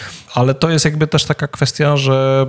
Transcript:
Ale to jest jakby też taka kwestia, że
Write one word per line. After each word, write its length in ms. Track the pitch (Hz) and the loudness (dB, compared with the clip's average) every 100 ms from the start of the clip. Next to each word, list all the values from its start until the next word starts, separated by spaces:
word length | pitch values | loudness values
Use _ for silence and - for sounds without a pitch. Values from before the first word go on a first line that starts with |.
| - - - | -16 -16 -6
Ale 200 | - 127 | -2 0
to 160 | 135 165 | 0 0
jest 160 | 160 156 | 2 0
jakby 220 | 151 151 | 0 0
też 180 | 156 - | 0 -2
taka 220 | 151 147 | -4 -6
kwestia, 500 | - 131 - 147 143 | -2 -2 0 0 2
że 480 | 135 135 135 135 | 2 2 2 2